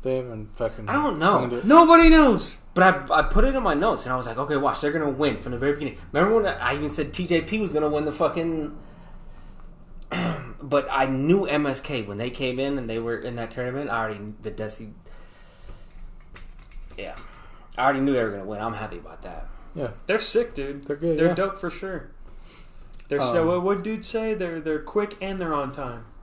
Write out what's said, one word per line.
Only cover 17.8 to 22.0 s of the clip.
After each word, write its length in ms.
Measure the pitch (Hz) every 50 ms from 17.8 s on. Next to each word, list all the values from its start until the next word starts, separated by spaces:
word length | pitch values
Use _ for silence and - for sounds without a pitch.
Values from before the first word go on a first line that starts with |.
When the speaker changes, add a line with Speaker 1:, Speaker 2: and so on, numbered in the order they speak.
| 123
Speaker 2:
already 160 | 135 143 135
knew 120 | 135 143 139
they 120 | 127 113
were 80 | 110 101
gonna 120 | 101 95
win. 160 | 98 107 101
I'm 140 | 107 117 113
happy 240 | 101 107 104 90 87
about 240 | 82 78 78 - -
that. 240 | 92 87 82 - - - - - - -
Speaker 1:
Yeah. 140 | 165 143 117 110 - -
Speaker 3:
They're 120 | - 190 220
sick, 360 | 214 - - 214 240 233 -
dude. 300 | - 139 139 139 143 139
Speaker 1:
They're 120 | - 147
good, 200 | 143 160 170 165
Speaker 3:
They're 120 | 151 165 170
Speaker 1:
yeah. 60 | 175
Speaker 3:
dope 220 | 165 190 196 190 -
for 120 | - 175
sure. 400 | - - - 190 185 160